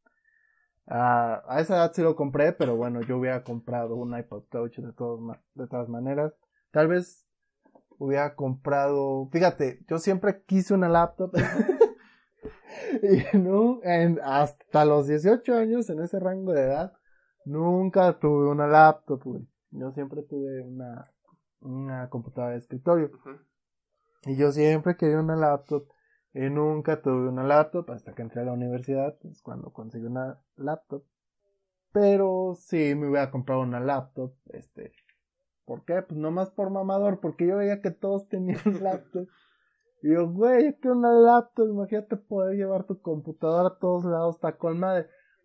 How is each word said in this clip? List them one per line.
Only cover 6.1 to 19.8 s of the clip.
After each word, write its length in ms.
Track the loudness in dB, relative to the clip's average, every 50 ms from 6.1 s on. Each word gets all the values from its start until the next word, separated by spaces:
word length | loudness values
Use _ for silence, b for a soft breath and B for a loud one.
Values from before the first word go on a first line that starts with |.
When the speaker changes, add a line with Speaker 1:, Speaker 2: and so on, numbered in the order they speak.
| -4 -2 -4 -4 -6 _ _ _ _ _ _ _
Speaker 1:
Tal 160 | 0 2 2
vez 400 | 2 2 0 -2 -6 -14 _ _ _ _ _ _ _ _ _ _ _ _ _ _ _ _ -10
hubiera 380 | -4 -2 0 0 0 -2 -4
comprado, 920 | -6 -6 -6 -6 -6 -4 -2 0 0 2 0 0 0 0 -2 -2 -4 -6 -4 -2
fíjate, 520 | 2 2 2 2 0 -4 -4 -4 -8 -10 -8
yo 100 | -8 -4
siempre 460 | -2 -2 -2 0 0 -2 -2 -2 _
quise 300 | 0 0 0 2 2 2
una 140 | 2 4 4
laptop. 440 | 4 4 2 2 -2 -6 -6 -4 -2
<laughs> 600 | -2 -2 0 0 -2 0 2 4 4 4 4 4 b b b b b b b _ _ B -18 B B B B B B B -6 -4 0 2
Y 340 | 4 4 4 4 2 2 2
no, 420 | 2 4 2 2 2 2 0 -2 -2
en, 380 | 0 2 2 4 2 2 0 -2
hasta 640 | -2 0 0 0 0 -2 _ -8 _ 2 4 4
los 220 | 6 4 4 2 2
dieciocho 460 | 0 2 4 2 2 2 2 0 0
años, 340 | 0 2 0 0 -2 -2 -4
en 100 | -4 -6
ese 200 | -6 -6 -4 -4
rango 320 | -4 -4 -4 -4 -4 -2 0
de 100 | 2 2
edad, 300 | 2 0 -2 -4 -6 -10 _ _ _ _ _ _ _ _ _ -12
nunca 760 | -8 -6 -2 0 0 2 0 0 0 2 4 4 4 4 2
tuve 300 | 0 2 2 4 2 2
una 180 | 2 0 2 6
laptop, 540 | 8 10 10 8 8 4 _ -6 -6 -6 -6
güey. 240 | -10 -12 -12 -14 -18 _ _ _ _
Yo 200 | -14 -12